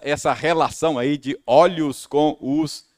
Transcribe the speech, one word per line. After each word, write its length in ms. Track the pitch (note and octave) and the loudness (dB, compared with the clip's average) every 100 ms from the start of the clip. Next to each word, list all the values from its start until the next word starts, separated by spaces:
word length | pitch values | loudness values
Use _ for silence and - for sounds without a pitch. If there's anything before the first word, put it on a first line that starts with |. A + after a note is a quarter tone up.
essa 300 | C3+ D3 D#3 | -2 -2 -2
relação 640 | B2 D3+ E3 C3+ - D#3+ C3+ | -2 0 0 0 0 -2 0
aí 180 | B2+ D3 | -2 -2
de 220 | C3 - - | -6 -8 2
olhos 580 | C3 F3+ E3+ D3+ C3 - | 6 6 2 -4 -6 -4
com 320 | C#3+ D3+ - | 0 0 -2
os 440 | B2 D3 D#3 - - | -4 -2 -2 -6 -18